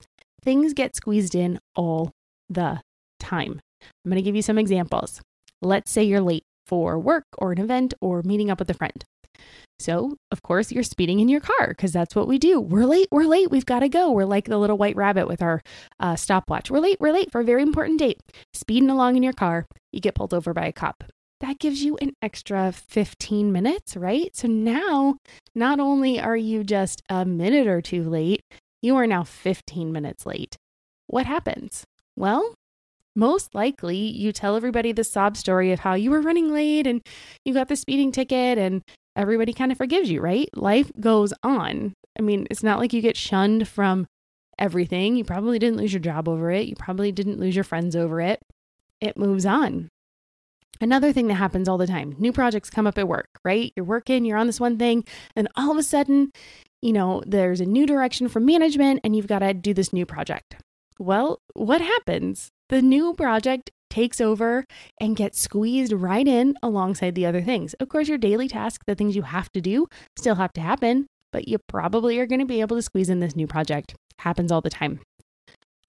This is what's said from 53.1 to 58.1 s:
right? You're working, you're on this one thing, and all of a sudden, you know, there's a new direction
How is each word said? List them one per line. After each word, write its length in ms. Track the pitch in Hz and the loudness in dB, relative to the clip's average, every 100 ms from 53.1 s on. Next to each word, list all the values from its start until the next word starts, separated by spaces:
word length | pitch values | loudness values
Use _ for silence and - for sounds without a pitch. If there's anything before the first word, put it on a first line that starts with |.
| 156 - _ 185 | -4 -6 _ -2
right? 260 | 202 233 - | 0 -2 -6
You're 100 | 180 | -4
working, 400 | 226 226 262 233 | -4 0 0 2
you're 120 | 208 | 0
on 100 | 233 | 0
this 120 | 220 | 0
one 200 | 240 226 | -2 0
thing, 260 | 240 233 - - - - | 2 0 -2 -12 -8 -4
and 120 | 196 - | -4 -2
all 140 | 277 | 0
of 80 | 311 | 0
a 60 | |
sudden, 480 | 302 294 277 277 277 - - - _ _ | 2 0 4 4 2 -4 -20 -20 _ _
you 100 | 240 | 0
know, 300 | 214 185 190 - | 0 0 -2 0
there's 340 | 202 185 180 | 2 2 0
a 40 | 180 | 0
new 200 | 226 285 | 2 2
direction 420 | 285 254 | 2 0